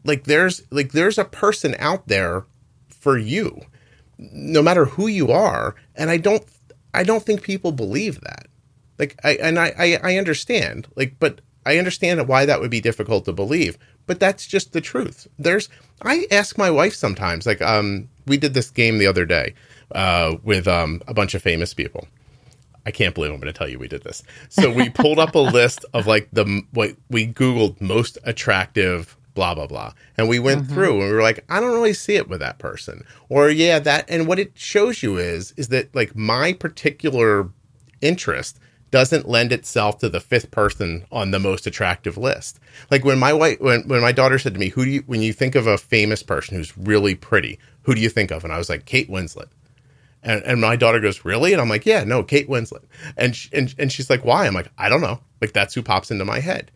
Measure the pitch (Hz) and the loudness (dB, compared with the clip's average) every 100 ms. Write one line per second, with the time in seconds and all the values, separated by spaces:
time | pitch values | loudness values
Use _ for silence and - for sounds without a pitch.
0 | 151 135 143 151 185 - - 143 139 151 | -4 -2 2 2 2 -2 -6 -4 -2 0
1 | 190 214 - - 208 208 143 - 151 190 | 0 0 -4 -2 0 0 -2 -2 -2 -2
2 | - 98 87 90 - _ _ _ _ - | -2 -2 0 -4 -8 _ _ _ _ -4
3 | 143 123 107 185 196 - - _ _ _ | 0 0 0 -4 -4 -8 -20 _ _ _
4 | _ - - 143 143 156 165 180 139 - | _ -20 -20 -14 0 4 6 6 4 0
5 | 220 196 120 160 214 57 57 - _ - | -2 0 2 4 2 0 -4 -8 _ -6
6 | 160 170 202 214 - _ _ _ _ - | -2 0 2 0 -2 _ _ _ _ -2
7 | 185 226 220 208 - 190 175 131 98 135 | 0 0 0 -2 -4 -4 -4 -4 -4 -4
8 | 214 - - - - _ _ _ _ - | -4 -6 -12 -16 -20 _ _ _ _ -6
9 | 143 - 147 - 160 170 170 - 175 170 | -6 -2 0 0 0 2 0 0 0 2
10 | 180 185 180 147 - 226 82 - - - | 0 0 -2 -4 -2 -2 -2 -6 -10 -6
11 | 135 - 156 - _ _ 131 165 180 - | -6 -2 -2 -2 _ _ 0 0 0 -2
12 | 175 165 131 131 143 120 117 117 117 - | 0 0 2 2 4 2 0 -2 -2 -2
13 | 107 101 95 87 101 165 92 - _ _ | -2 -2 -2 -4 -2 -2 -2 -6 _ _
14 | - 180 196 196 - 196 - 165 - 254 | -8 0 0 -2 -4 -4 -4 -6 -4 -6
15 | 202 - - - 165 202 - - _ - | -6 -10 -20 -4 0 0 -2 -14 _ -8
16 | 220 330 403 202 202 - 190 151 190 - | -2 -2 2 0 0 0 2 2 2 0
17 | 113 92 90 82 117 104 87 107 104 98 | -4 -2 -4 -2 -2 -2 0 0 0 -4
18 | - _ - 143 143 131 - 120 113 107 | -8 _ -2 0 0 -2 -2 0 2 4
19 | 98 92 85 85 60 - - - - 92 | 2 2 0 0 -2 -8 -20 -20 -10 -2
20 | 95 87 82 82 110 95 92 87 78 82 | 0 2 0 -2 -2 0 2 0 0 -6
21 | - 107 95 92 92 82 87 - - - | -4 -2 -2 -2 0 0 -2 -6 -8 -10
22 | - _ _ _ _ _ _ _ 107 - | -16 _ _ _ _ _ _ _ -10 -2
23 | 90 87 76 71 73 73 73 62 62 73 | -2 0 -6 -6 -10 -8 -10 -10 -12 -12
24 | - - - - - - 143 120 120 - | -12 -16 -18 -20 -4 2 4 4 0 2
25 | 151 156 156 151 131 120 123 - - 120 | 4 4 4 4 4 6 4 0 -6 -2
26 | 107 107 - 113 101 101 - 117 - - | 2 2 2 -2 0 -2 -4 -2 -4 -6
27 | - 120 113 117 127 117 104 - 95 110 | -4 -2 -2 0 2 2 0 0 -2 0
28 | 113 - 120 - 117 95 90 104 92 85 | -2 -6 -8 -4 0 0 0 0 0 -2
29 | 82 _ _ 95 87 78 65 62 53 - | -8 _ _ -4 -2 -4 -8 -10 -12 -16
30 | _ - 113 120 131 143 135 143 190 101 | _ -2 0 2 2 0 -2 0 2 2
31 | 98 110 110 113 - 185 247 233 220 190 | 2 2 2 2 -2 -2 0 2 0 0
32 | - 196 - 87 67 - - - - - | 0 -2 -2 -6 -8 -8 -12 -12 -14 -16
33 | - - - 135 147 156 170 160 147 147 | -18 -20 0 4 6 6 4 4 2 0
34 | - 165 160 185 202 - - 208 233 220 | 0 -2 0 0 -2 -8 -2 2 2 0
35 | 110 90 87 85 92 - 120 127 - 131 | -4 -2 -4 -6 -8 -10 -2 -2 -2 -4
36 | 113 110 107 123 165 180 160 - 151 - | -4 -4 -2 0 -2 -4 -8 -4 -4 -2
37 | 156 123 110 101 92 - _ _ _ _ | -2 2 2 2 -2 -10 _ _ _ _
38 | 143 180 - 65 - - _ _ _ 127 | -2 -2 -4 -6 -8 -16 _ _ _ 2
39 | 131 160 - 117 120 123 - 113 104 - | 4 2 2 0 2 -2 -2 -2 0 -2
40 | 110 87 - 120 - 113 101 - 90 85 | -4 -4 -2 -2 0 0 0 0 -6 -6
41 | - 120 98 98 98 95 - - 92 90 | -8 -4 -2 0 0 -2 -6 -4 -2 -2
42 | - 90 127 - - - _ - - 139 | -6 -4 -4 -4 -8 -18 _ -20 0 2
43 | 135 131 131 151 160 104 131 120 139 123 | 4 4 4 4 4 2 2 2 2 2
44 | 120 123 127 131 131 95 95 127 131 139 | 4 4 4 4 0 -2 -2 -2 -2 -2
45 | 135 113 110 - 127 135 113 98 - 113 | -2 -2 -2 0 0 2 2 0 2 2
46 | 104 107 - 76 - 92 80 95 95 104 | 2 -2 -4 -6 -6 -8 -10 -6 0 2
47 | 101 90 - 104 60 - _ _ - 113 | 2 0 0 0 0 -8 _ _ -2 0
48 | 110 110 95 80 85 80 87 73 - 127 | 0 0 -2 -4 -6 -6 -6 -8 -2 -2
49 | - 92 82 - - _ _ _ _ _ | -2 -6 -8 -12 -20 _ _ _ _ _
50 | _ _ 113 107 - 120 113 117 113 113 | _ _ -4 -4 0 2 2 4 4 4
51 | 104 - 87 110 175 180 117 104 214 214 | 0 -2 -4 0 2 2 2 0 2 2
52 | 110 123 92 143 139 123 113 - - - | 0 -2 0 0 0 -4 -6 -12 -20 -20
53 | 151 - 123 113 - 139 131 - 135 - | -12 -2 -2 -2 -6 -4 -4 -2 -4 -4
54 | 131 127 120 165 147 92 - - 104 143 | -2 0 2 2 2 -2 -6 -4 0 2
55 | 120 117 _ _ 107 101 98 123 117 95 | 0 -6 _ _ -4 -2 -2 -4 -2 -2
56 | - 104 101 117 165 - - | -2 -4 -4 -4 -4 -6 -10